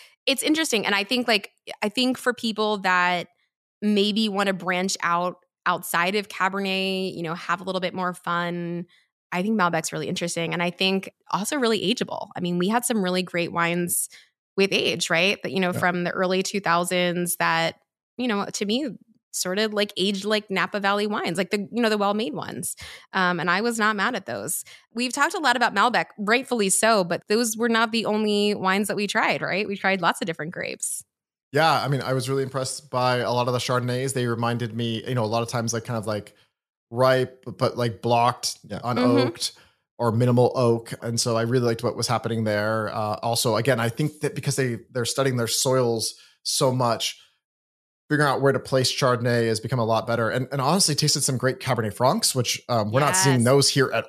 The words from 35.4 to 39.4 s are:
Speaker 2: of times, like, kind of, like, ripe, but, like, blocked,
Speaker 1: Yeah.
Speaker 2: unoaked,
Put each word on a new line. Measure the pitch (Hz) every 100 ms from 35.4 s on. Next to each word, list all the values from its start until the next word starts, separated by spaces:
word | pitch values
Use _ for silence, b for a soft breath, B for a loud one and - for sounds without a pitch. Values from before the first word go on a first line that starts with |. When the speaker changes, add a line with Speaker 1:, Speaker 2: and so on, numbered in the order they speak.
Speaker 2:
of | 113
times, | 123 113
like, | 117
kind | - 117
of, |
like, | 104 104 - _ b _ _ _ -
ripe, | 117 127 131 127 - - -
but, | 127 120
like, | 120 -
blocked, | 117 117 120 120 - -
Speaker 1:
Yeah. | - 101
Speaker 2:
unoaked, | 117 123 247 139 - -